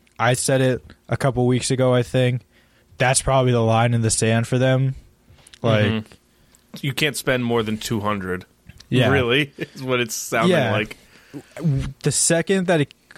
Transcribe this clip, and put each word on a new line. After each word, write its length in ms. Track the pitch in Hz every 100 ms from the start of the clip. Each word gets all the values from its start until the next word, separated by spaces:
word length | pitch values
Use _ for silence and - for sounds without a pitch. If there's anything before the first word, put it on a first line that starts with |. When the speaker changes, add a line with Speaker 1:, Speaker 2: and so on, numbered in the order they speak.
| _ -
Speaker 1:
I 140 | 117
said 260 | 127 - 135
it 220 | 131 123 - - -
a 80 | 120
couple 280 | 143 123 123
weeks 240 | 127 -
ago, 220 | 131 127
I 100 | 123
think. 380 | 120 131 123 123 - _ _ _ _ -
That's 240 | 127 131
probably 300 | - 135 127
the 80 | 120
line 300 | 113 113 120
in 80 | 120
the 80 | 113
sand 360 | - 113 113 117
for 100 | 127
them. 380 | 131 131 135 131 - _ _ - _ -
Like 240 | 117 107 107
Speaker 2:
Mm-hmm. 280 | 110 107 - _ _ _ _ _ -
You 120 | 147
can't 220 | 123 156 120
spend 300 | - 127 120
more 180 | 117
than 140 | 110 110
two 240 | - 113
hundred. 420 | 104 104 92 92 - _ - - -
Speaker 1:
Yeah. 200 | 127 123
Speaker 2:
Really, 420 | 139 120 131 147 -
<laughs> 20 |
is 240 | - -
what 180 | 131 127
it's 140 | 117 -
sounding 360 | - 120 117 170
Speaker 1:
Yeah. 140 | 120
Speaker 2:
like. 260 | 104 110 - _ - _ 143 - - 165 135 135 -
Speaker 1:
The 100 | 147
second 540 | - - 165 170 190 185
that, 200 | 170 143 _ _